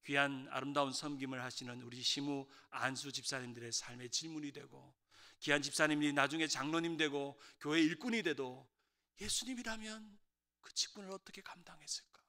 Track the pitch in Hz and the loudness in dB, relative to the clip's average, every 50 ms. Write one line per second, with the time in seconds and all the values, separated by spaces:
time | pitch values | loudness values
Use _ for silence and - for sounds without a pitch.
0 | - - 139 143 143 139 139 131 131 - - 131 131 139 143 147 143 135 131 - | -2 4 6 6 6 6 4 -4 -6 -6 -4 -4 -2 0 4 4 4 4 2 -4
1 | - 147 147 135 135 131 131 127 123 127 - - 131 123 120 123 123 117 120 127 | -4 -4 -4 -4 -4 -4 -4 -4 -6 -6 -8 -8 -8 -8 -10 -10 -10 -12 -10 -2
2 | 120 - - 147 139 143 143 139 135 135 - - - _ - 127 117 131 131 123 | 0 0 0 2 0 0 -2 -2 -4 -8 -14 -20 -20 _ -6 -2 0 0 0 -2
3 | 135 143 135 135 123 - 143 131 123 120 120 120 117 117 117 - - - 120 123 | -6 -6 -8 -6 -4 -4 -4 -4 -4 -6 -8 -8 -8 -4 -4 -4 -6 -6 -12 -10
4 | 123 123 - - 160 165 160 151 151 143 139 143 135 131 - 135 131 135 _ _ | -10 -4 -4 -4 -4 -4 -6 -6 -6 -6 -8 -10 -16 -16 -18 -20 -20 -20 _ _
5 | _ _ _ - - - - _ - 151 143 147 139 139 - - 160 151 151 151 | _ _ _ -20 -20 -20 -20 _ 4 4 4 4 4 0 4 6 6 6 6 6
6 | 147 147 143 143 135 139 147 165 160 147 - - 135 147 160 165 165 170 165 151 | 4 4 6 6 4 4 4 0 0 0 0 0 0 0 0 2 0 0 2 2
7 | 156 147 139 143 139 139 135 - - - - _ - 143 151 165 160 156 170 - | 0 2 2 -2 -4 -4 -8 -14 -20 -20 -20 _ -2 2 6 6 6 6 4 0
8 | - 247 226 226 185 170 147 135 135 127 127 131 131 _ _ _ _ _ _ _ | -2 0 0 2 2 2 0 0 -2 -8 -8 -12 -16 _ _ _ _ _ _ _
9 | _ _ _ - 196 208 - - 226 233 262 233 240 233 220 220 214 220 220 220 | _ _ _ -10 -4 -2 -2 -2 -2 -4 -6 -6 -6 -6 -6 -6 -8 -10 -10 -12
10 | 220 214 202 - _ _ _ _ _ _ _ _ _ - - - - - - 214 | -14 -18 -20 -20 _ _ _ _ _ _ _ _ _ -8 -2 -2 -2 -2 -4 -12
11 | 202 185 190 190 _ - - 196 - - - 180 170 - - 165 - - - - | -10 -10 -10 -10 _ -16 -18 -16 -16 -16 -18 -18 -18 -20 -20 -18 -12 -10 -10 -10
12 | - _ _ - _ | -10 _ _ -20 _